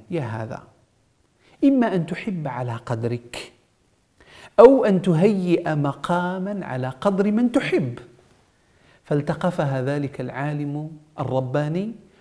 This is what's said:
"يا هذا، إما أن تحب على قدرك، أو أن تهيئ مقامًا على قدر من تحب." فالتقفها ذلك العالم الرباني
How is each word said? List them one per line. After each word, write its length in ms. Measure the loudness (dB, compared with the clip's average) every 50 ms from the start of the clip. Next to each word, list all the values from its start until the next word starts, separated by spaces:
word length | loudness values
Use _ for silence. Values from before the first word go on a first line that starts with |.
| -10 -8
"يا 100 | -6 -6
هذا، 420 | -6 -6 -8 -8 -8 -10 -12 -14 -16 -20 _ _ _ _ _ _ _ _ _ _ _ _ _ _ _ _ _ _ 2
إما 320 | 4 4 4 2 2 0
أن 100 | -2 -2
تحب 420 | -4 -6 -8 -8 -8 -6 -6 -8
على 320 | -8 -6 -6 -6 -6 -6 -8 -6
قدرك، 680 | -6 -4 -4 -2 -4 -4 -6 -8 -12 -14 -16 -16 -16 -20 _ _ _ _ _ _ _ _ _ _ _ _ _ -20 -20 -20 -20 -20 2 _ 10
أو 260 | 10 10 10 8 4
أن 160 | 4 2 2
تهيئ 720 | 2 2 2 4 4 2 2 2 2 2 0 0 0 -2 -2
مقامًا 920 | 0 -2 -2 -4 -4 -4 -2 -2 0 0 -2 -4 -6 -6 -6 -8 -8 -8
على 260 | -8 -6 -6 -6 -6 -8 -2
قدر 300 | -2 0 0 2 0 2
من 200 | 2 2 0 2
تحب." 480 | 0 0 0 0 0 0 -2 -2 -6 -10 -16 -20 -20 _ _ _ _ _ _ _ _ _ _ _ _ _ _ _ _ _ _
فالتقفها 800 | -4 -2 -2 -2 -4 -4 -2 -2 -2 -2 -2 -2 -2 -2 -2
ذلك 400 | -2 -2 -4 -4 -4 -6 -8 -10
العالم 680 | -10 -10 -8 -6 -6 -6 -6 -6 -6 -6 -8 -8 -10 -12 -14 -18 -20 _ _ -8
الرباني 720 | -6 -4 -2 -2 -2 -2 -2 -2 -2 -2 -4 -4 -6 -6 -10 -14 -20 _ _ _